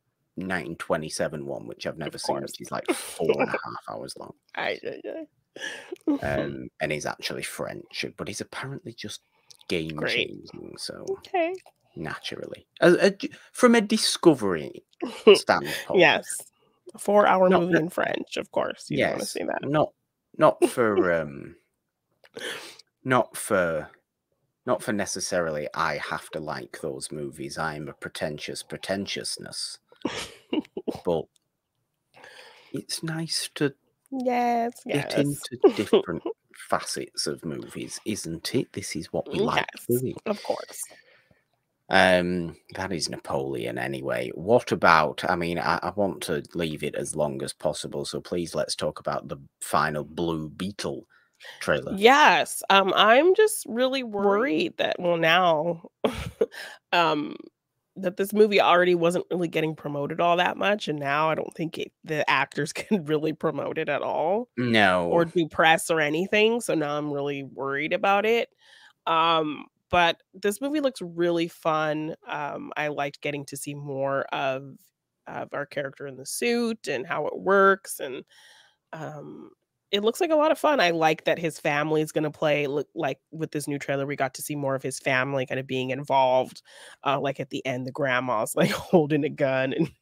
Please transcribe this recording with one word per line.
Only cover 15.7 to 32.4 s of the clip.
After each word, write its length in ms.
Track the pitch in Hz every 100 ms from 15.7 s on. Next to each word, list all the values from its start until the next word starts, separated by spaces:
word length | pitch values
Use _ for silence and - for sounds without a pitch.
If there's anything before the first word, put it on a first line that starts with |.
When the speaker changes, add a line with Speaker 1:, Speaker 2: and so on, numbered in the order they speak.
| - - 190
Speaker 2:
Yes. 420 | 156 92 - - - _ _ _ - -
A 20 |
four-hour 520 | - 208 202 185 185
Speaker 1:
Not 120 | 185
Speaker 2:
movie 120 | 175
Speaker 1:
ne- 60 | 165
Speaker 2:
in 80 | 165
French, 480 | - - - - -
of 120 | -
course, 360 | - - - -
you'd 160 | 143 92
wanna 120 | -
Speaker 1:
Yes. 120 | -
Speaker 2:
see 100 | -
that. 160 | 85 -
Speaker 1:
Not, 280 | 135 151 - _ _ _ _ -
not 180 | 156 -
Speaker 2:
<laughs> 60 | -
Speaker 1:
for, 440 | - 113 98 90
um, 420 | 82 76 69 - - _ _ _ _ _ _ _ - - - - - _ _
not 340 | 131 127 - -
for, 520 | - 98 87 78 73 _ _ _ _ _ _ _ 127
not 160 | -
for 100 | -
necessarily, 760 | 104 95 95 - 92 82 76 73 -
"I 220 | 80 73
have 320 | - 78 -
to 80 | 80
like 400 | 78 69 58 -
those 300 | 78 67 -
movies. 460 | 76 69 67 69 85
I 160 | 73 76
am 120 | 76
a 60 |
pretentious 720 | - 85 - 85 76 - 67
pretentiousness." 1120 | - 76 - 98 95 - - - 50 - - - _ _
Speaker 2:
<laughs> 140 | - - - - - 311 - - - - -
Speaker 1:
But 200 | 80 - _ _ _ _ _ _ _ _ _ - -